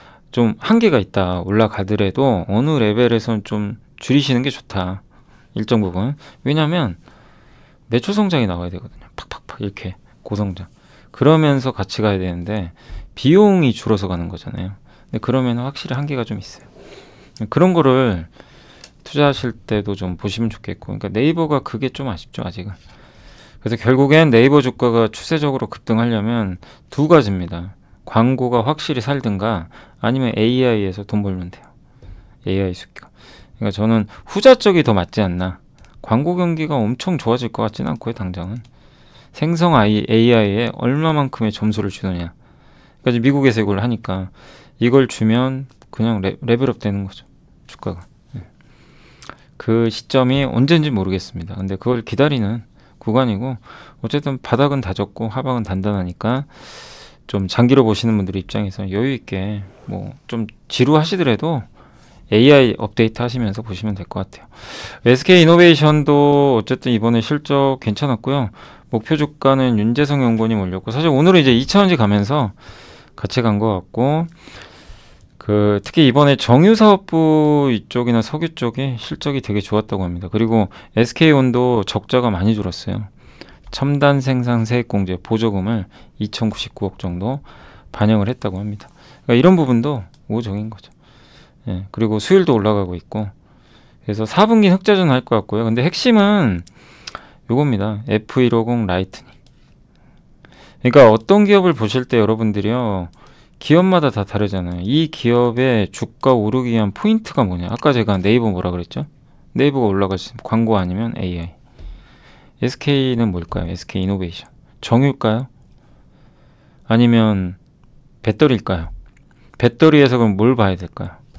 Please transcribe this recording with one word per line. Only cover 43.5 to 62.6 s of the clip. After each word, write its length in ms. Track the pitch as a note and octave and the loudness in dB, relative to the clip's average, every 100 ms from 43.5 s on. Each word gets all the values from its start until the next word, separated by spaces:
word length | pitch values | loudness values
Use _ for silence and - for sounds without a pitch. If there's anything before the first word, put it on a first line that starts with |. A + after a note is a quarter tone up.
| A2 | 0
이걸 220 | G2+ F#2+ | 0 -2
하니까 480 | A#2+ A#2+ - F#2+ F#2 - - - - - | -2 -4 -6 -8 -8 -14 -20 -20 -18 -2
이걸 300 | A#2+ C3+ B2+ | 2 2 2
주면 580 | - A2 A#2 C3 C3 C3+ _ - | 0 0 0 0 -4 -10 _ -18
그냥 300 | - A#2 G#2+ | -6 -4 -2
레-, 160 | F#2 - | -4 -6
레벨업 380 | B2 A#2+ C3 A2 | -2 0 0 -2
되는 260 | G#2 G2+ | -4 -4
거죠, 220 | G2 - - _ _ _ - | -6 -12 -20 _ _ _ -20
주가가. 400 | - - F#2 - _ _ A2+ | -12 -12 -12 -16 _ _ -18
예. 80 | F2 _ _ _ _ - - - - - _ - | -18 _ _ _ _ -20 -20 -20 -20 -20 _ -10
그 340 | - A2+ A2+ | -2 0 0
시점이 540 | A2 - C3+ B2+ C3+ | -4 -2 0 2 0
언젠지 460 | C3+ B2 C#3 E3+ D3+ | 0 0 2 2 2
모르겠습니다. 640 | A2 F#2+ F#2 - E2+ E2+ F#2+ | -2 -2 -4 -6 -12 -12 -8
근데 200 | F#2+ F#2+ | -8 -6
그걸 260 | A#2+ A#2+ | -4 -4
기다리는 600 | A2 A2 D3 C3+ G2+ A#2 - _ _ _ | -4 0 0 0 -2 -6 -10 _ _ _
구간이고 580 | - A#2 B2+ G2+ B2+ A#2+ - - - - | -2 0 0 -2 -6 -10 -14 -20 -20 -12
어쨌든 360 | A#2 C#3+ C#3+ C3 | -6 -4 -4 -8
바닥은 400 | - A#2 C#3 C#3 | -4 0 0 0
다졌고 480 | F#2 F#2 G2+ - A2+ | -6 -6 -8 -6 -8
하방은 340 | B2 C3 B2 | -6 -4 -4
단단하니까 840 | G2 F#2+ G2+ G2+ F2+ F2+ G#2+ C3 C#3+ - - - - - - _ - | -4 -4 -2 -4 -4 -6 -4 -4 -6 -16 -20 -20 -20 -20 -20 _ -8
좀 220 | G2+ F#2+ | -4 -2
장기로 360 | - B2 C3+ | 2 4 6
보시는 320 | A2 G2+ A#2 G#2+ | 4 2 0 -2
분들 200 | F#2 F#2 | -2 -6
입장에서 540 | - G#2+ G2+ F#2+ G2 | -6 -6 -6 -8 -6
여유 220 | G2 C3 | -4 -2
있게 500 | C3 - F#2+ G2 G2+ G2 - - | -4 -8 -8 -6 -8 -12 -18 -12
뭐 260 | F#2+ G2+ - - | -12 -12 -16 -10
좀 200 | A#2 G#2+ - - | -8 -8 -12 -10
지루하시더라도 920 | - B2 D#3 E3 F#3+ D3 G#2+ D#3+ D3 - - - - - - - | 0 4 4 2 -2 0 0 -2 -6 -8 -18 -20 -20 -20 -18 0
에이아이 440 | A2 C3 C#3+ | 4 8 8